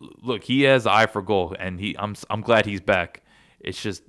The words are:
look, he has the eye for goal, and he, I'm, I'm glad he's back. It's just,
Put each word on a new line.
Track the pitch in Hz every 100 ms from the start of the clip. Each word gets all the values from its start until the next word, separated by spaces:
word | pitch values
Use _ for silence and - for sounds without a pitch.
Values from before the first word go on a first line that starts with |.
| - -
look, | 120 107
he | - 131
has | 139 131
the | 110
eye | 104 110
for | 104
goal, | 95 101 85 95
and | 92 90
he, | 104 -
I'm, | 104 101 -
I'm | 107
glad | 107 113 104
he's | 95
back. | - 95 85 - _ _ _ _
It's | - -
just, | 110 92